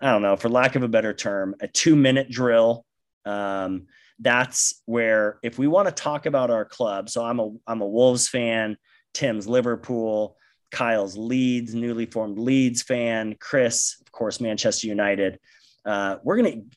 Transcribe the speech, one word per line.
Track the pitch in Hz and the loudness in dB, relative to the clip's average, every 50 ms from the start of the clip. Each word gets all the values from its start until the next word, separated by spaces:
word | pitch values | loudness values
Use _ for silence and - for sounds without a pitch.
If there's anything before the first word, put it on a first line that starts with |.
I | 139 135 | 2 2
don't | 117 101 104 | 2 4 4
know, | 101 98 | 2 2
for | - - 117 | 2 0 0
lack | 120 127 127 127 131 | 2 4 4 4 2
of | 135 | 0
a | 127 | 0
better | 117 113 110 110 107 98 | 2 2 2 0 0 -4
term, | - - 107 101 98 95 98 98 - | -4 -4 -4 -2 -2 -2 -4 -6 -8
a | 104 | -10
two-minute | - - - - 170 156 147 135 131 131 135 135 - | -6 -4 0 4 6 6 8 6 6 4 2 0 -2
drill. | 120 123 127 120 117 113 113 117 117 117 _ _ _ _ _ _ _ _ - | -4 0 2 4 6 6 6 4 2 0 _ _ _ _ _ _ _ _ -10
Um, | 104 101 101 101 98 98 95 95 92 95 92 92 _ _ _ _ _ _ - | -8 -6 -4 -4 -4 -4 -4 -4 -4 -6 -8 -10 _ _ _ _ _ _ -2
that's | 113 123 120 123 123 - - - - - - _ - | 0 2 2 2 2 0 -2 -2 -2 -2 -4 _ -8
where | - 113 117 113 113 110 110 104 104 - - - | -4 -2 0 2 2 2 2 2 0 -2 -4 -8
if | 117 - 127 | -8 -4 -2
we | 135 | 0
wanna | 147 170 196 196 180 | 2 4 4 2 2
talk | - - - 151 147 143 - | -2 -4 -6 -4 -4 -4 -4
about | 147 143 131 127 120 | -2 0 0 0 2
our | 117 110 104 | 0 -2 -2
club, | - - - 123 104 98 98 101 113 | -6 -6 -4 -4 -2 -2 -4 -8 -6
so | - 120 117 | -6 -6 -4
I'm | 117 120 120 | -2 -2 -2
a, | 110 107 110 113 - | -4 -6 -6 -12 -8
I'm | 113 117 110 | -8 -6 -4
a | 101 | -4
Wolves | 101 107 117 127 127 123 120 - | -2 2 4 4 6 4 2 -2
fan, | - - 123 120 117 113 113 110 107 104 - _ _ _ _ _ _ - | -2 -2 -2 0 0 0 0 -2 -2 -6 -8 _ _ _ _ _ _ -6
Tim's | - 143 127 110 107 98 | -4 -2 -2 -2 -2 -4
Liverpool, | 107 123 127 120 120 117 117 - - 123 117 113 110 107 107 107 101 _ _ _ _ _ _ _ - | 0 0 0 2 0 -2 -4 -4 -6 -4 -2 -2 -2 0 -2 -2 -4 _ _ _ _ _ _ _ -12
Kyle's | - - 123 117 113 107 98 95 92 | -4 -2 0 0 2 0 0 -4 -6
Leeds, | 104 113 117 127 131 127 127 123 120 120 110 113 | -8 -6 -2 -2 0 0 0 0 -2 -4 -6 -6
newly | 117 120 120 117 117 113 | -6 -4 -4 -4 -6 -6
formed | 110 - 113 110 104 98 107 | -6 -6 -6 -6 -6 -6 -4
Leeds | 117 131 135 135 131 123 120 117 | 0 2 2 4 2 2 0 -2
fan, | - - 127 120 117 117 113 113 110 107 104 - | -4 -4 -4 -2 -2 -2 -2 -2 -4 -6 -8 -10
Chris, | - - - 135 123 117 120 - - - - _ | -8 -2 2 2 2 2 0 -2 -4 -4 -6 _
of | _ _ | _ _
course, | - - 113 104 - - | -8 -6 -6 -4 -4 -4
Manchester | 120 110 107 104 - 110 104 - - | -4 -4 -4 -2 -2 -2 -2 -2 -4
United. | 110 104 104 101 101 101 101 98 95 92 - _ _ _ _ _ _ _ _ - | -4 -2 0 0 0 2 2 0 -2 -2 -6 _ _ _ _ _ _ _ _ -4
Uh, | 104 104 101 98 98 98 - - | -4 -2 -2 -2 -2 -4 -4 -2
we're | 131 202 | 0 2
gonna | 240 233 170 120 113 101 - _ | 2 2 2 0 -4 -16 -16 _